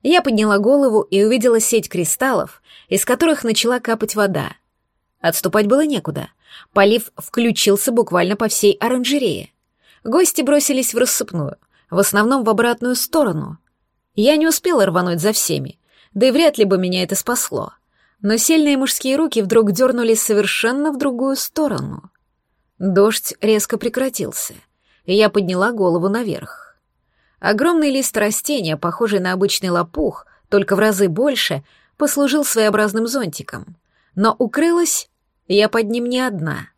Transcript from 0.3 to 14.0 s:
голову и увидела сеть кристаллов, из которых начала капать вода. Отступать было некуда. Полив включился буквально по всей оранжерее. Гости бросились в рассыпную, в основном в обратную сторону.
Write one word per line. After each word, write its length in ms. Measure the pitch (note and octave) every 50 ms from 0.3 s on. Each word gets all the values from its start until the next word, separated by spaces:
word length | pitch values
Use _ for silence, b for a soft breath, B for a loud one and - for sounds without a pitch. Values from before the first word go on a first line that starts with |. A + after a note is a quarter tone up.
| A3+ G#3+ G#3+ G#3+ G3+ G3+
голову 420 | G3+ A#3 C#4 C#4+ C#4 B3+ G#3+ G#3+
и 220 | - _ F#3+ G3 G#3
увидела 360 | A3 B3 B3+ G#3+ B3+ A3+ A3+
сеть 300 | A3 - A#3 A3 - -
кристаллов, 720 | - F3 E3+ - - - C4 C4+ B3 F3 - - - _ b b b b b b
из 160 | C4+ - -
которых 380 | - B3+ B3+ E4 E4 D4+ - -
начала 360 | A#3 A3 - - A#3 B3 B3
капать 340 | A#3+ A#3 A3+ A3 A3 G#3+ -
вода. 380 | G#3+ G#3 G3 F3 D3+ C#3 - - _ _ _ _ _ _ _ _ _ _ _ _ _
Отступать 460 | - E3+ E3 - - F#3+ F3+ G#3+ G#3
было 180 | G#3 B3 C#4+ D#4
некуда. 460 | D4+ C#4+ G3+ - - C#3+ C#3 - - _ B B B B B B B _
Полив 380 | G#3 G3 G3+ A3 A#3+ A3 - _
включился 720 | - - - - A#3 A#3 A#3 - - - G#3 G3 G3+ - C#4
буквально 440 | A#3 A3+ A3 - F3+ F3+ F3 F3+ F#3
по 140 | G3 A#3 A3
всей 240 | A3 - - G3+ G3
оранжерее. 760 | - - A#3+ B3+ B3+ B3 B3 C#4+ D4 C4 G3 C#3 F#2 - - _ _ _ _ b b b b b b b
Гости 400 | - - E4+ F#4 - - - C4+
бросились 500 | B3+ D4 D4 C#4+ - C#4 C4 B3 - -
в 40 | A#3
рассыпную, 580 | B3+ B3+ - - B3 - - E3+ C#3+ C3+ - _ _ _ _ _ _ _
в 80 | -
основном 460 | F3 G3 - - G3+ G#3+ A#3 C4+ C4+ A3+
в 60 | A3+
обратную 460 | G#3+ G#3 A#3 A#3+ A#3+ A#3 A#3+ B3 B3
сторону. 600 | B3 - - - D#4+ C#4+ G#3+ E3 D#3 D3 - D#3+ - _ _ _ _ _ _ _ _